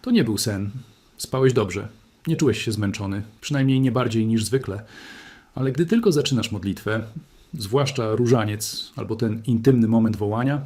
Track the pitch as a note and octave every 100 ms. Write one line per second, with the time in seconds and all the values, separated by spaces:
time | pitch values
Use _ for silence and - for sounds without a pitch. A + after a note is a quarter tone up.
0 | - A#3+ A#2 G#2+ - G2 G2+ C3 - _
1 | _ _ - C3 C3 B2 G2 F#2+ G#2+ -
2 | _ _ - D#3+ D3 - - G#2 G2+ G2
3 | G2 G2 G#2+ - - C#3+ C3+ C3 C3 B2
4 | B2 A2+ A2 A2+ G2 B2 - G2 - -
5 | - - - - _ - C3 C3 E3+ A#3
6 | A3+ D3+ C#3+ B2+ - G#2+ F#2+ F#2 - A2
7 | A2 - - - _ D3+ G2 C3 C#3 -
8 | A2 A2 A#2+ B2 G#2+ G#2 - - - -
9 | A2 A2 A2+ A2 A2 A2+ B2 B2+ A2 A2+
10 | A2+ G2+ G2+ A2 D#3 D3